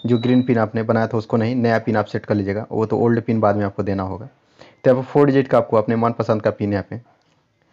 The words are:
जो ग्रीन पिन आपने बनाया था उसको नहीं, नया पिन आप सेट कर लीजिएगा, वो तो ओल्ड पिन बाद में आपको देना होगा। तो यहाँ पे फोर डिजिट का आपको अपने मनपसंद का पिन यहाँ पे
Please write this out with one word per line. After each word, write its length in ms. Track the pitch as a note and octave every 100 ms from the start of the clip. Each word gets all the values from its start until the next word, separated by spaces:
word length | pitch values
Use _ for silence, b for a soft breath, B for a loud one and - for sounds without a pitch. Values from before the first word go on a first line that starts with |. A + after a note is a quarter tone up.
| A2+
जो 120 | A#2+
ग्रीन 240 | A#2+ B2+
पिन 160 | B2+ A2+
आपने 240 | G#2 A2+
बनाया 240 | A2+ A2 A2+
था 120 | A2+
उसको 180 | - A#2+
नहीं, 180 | A2
नया 240 | B2+ A#2 A2
पिन 180 | A2+ G#2+
आप 80 |
सेट 220 | G#2 A2 -
कर 80 |
लीजिएगा, 320 | G#2+ G2 G2+ A#2
वो 140 | A2 A2
तो 120 | G#2+
ओल्ड 220 | A#2 A#2
पिन 200 | A2 A2+
बाद 160 | G#2 G#2
में 80 |
आपको 180 | G2 -
देना 200 | G2 G2
होगा। 240 | F#2+ F2+ C3 _ _ b b b
तो 60 | C3+
यहाँ 120 | B2+
पे 40 | B2+
फोर 200 | C#3+ C#3+
डिजिट 220 | C3+ C3
का 100 | B2
आपको 180 | A2+ A2+
अपने 200 | G#2+ A2+
मनपसंद 460 | A#2 A#2+ A2+ G#2+
का 80 | G#2+
पिन 220 | - G#2
यहाँ 140 | G2+ -
पे 100 | A2 - _ _ _ _ _ _